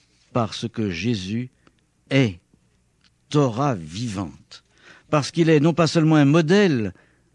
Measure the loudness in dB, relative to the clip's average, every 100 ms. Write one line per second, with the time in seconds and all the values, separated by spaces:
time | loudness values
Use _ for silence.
0 | _ _ _ -4 -4 -6 -10 -6 -6 -4
1 | -4 -4 -6 -8 -10 _ _ _ _ _
2 | -4 0 0 -4 _ _ _ _ _ _
3 | _ _ -4 -2 0 -2 -4 -4 -8 -12
4 | -10 -8 -10 -14 _ -20 _ _ -20 -20
5 | _ -4 -2 -2 2 4 4 2 0 2
6 | 4 4 4 4 4 2 2 0 -4 -10
7 | _ _ _